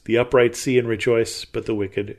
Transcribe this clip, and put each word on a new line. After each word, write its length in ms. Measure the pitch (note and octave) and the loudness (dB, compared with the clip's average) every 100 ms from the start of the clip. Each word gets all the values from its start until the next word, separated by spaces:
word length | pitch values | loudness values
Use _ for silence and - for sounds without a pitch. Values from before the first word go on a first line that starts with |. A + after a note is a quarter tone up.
The 120 | - A2+ | -2 0
upright 400 | A#2+ C3 A#2+ A#2+ | 4 4 4 0
see 220 | - B2+ | 0 0
and 100 | A#2 | 0
rejoice, 560 | A2 B2 A#2 A2+ - | -2 0 0 0 -4
but 220 | - A#2+ A2 | -10 -10 -4
the 80 | |
wicked 420 | A2 G2 G2 G2+ | -4 -4 -6 -8